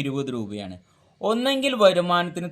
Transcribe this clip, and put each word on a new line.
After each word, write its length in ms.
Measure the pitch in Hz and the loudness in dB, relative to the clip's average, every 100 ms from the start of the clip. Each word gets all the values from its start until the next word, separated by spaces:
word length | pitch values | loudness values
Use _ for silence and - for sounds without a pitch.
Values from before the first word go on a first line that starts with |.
ഇരുപത് 280 | 139 135 131 123 | -4 -4 -6 -6
രൂപയാണ്. 400 | 101 104 95 90 _ _ _ - 190 | -8 -10 -12 -14 _ _ _ -6 -4
ഒന്നെങ്കിൽ 440 | 226 262 269 277 247 196 | -2 0 0 0 6 6
വരുമാനത്തിന് 640 | 175 175 175 175 175 175 | 6 2 2 0 -4 -8